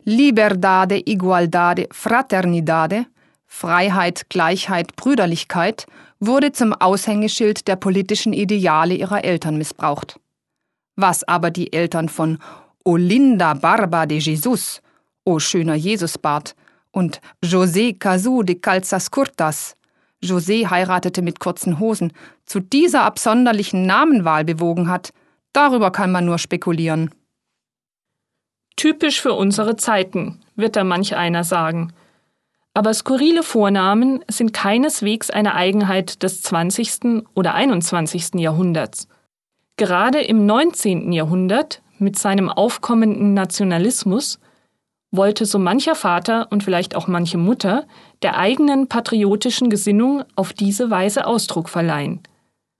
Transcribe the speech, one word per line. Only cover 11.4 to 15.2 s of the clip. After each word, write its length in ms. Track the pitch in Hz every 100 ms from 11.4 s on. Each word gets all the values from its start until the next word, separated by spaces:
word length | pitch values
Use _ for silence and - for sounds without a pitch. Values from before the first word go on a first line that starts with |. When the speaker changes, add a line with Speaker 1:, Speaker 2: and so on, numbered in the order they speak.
| 170
Speaker 1:
die 220 | 165 170
Eltern 340 | 160 170 170 160
von 320 | - 160 160 - - - _
Olinda 680 | 185 175 175 233 277 214 165 147
Barba 500 | 165 220 190 165 156
de 140 | 151
Jesus, 640 | 151 156 247 233 - - _ _ _ _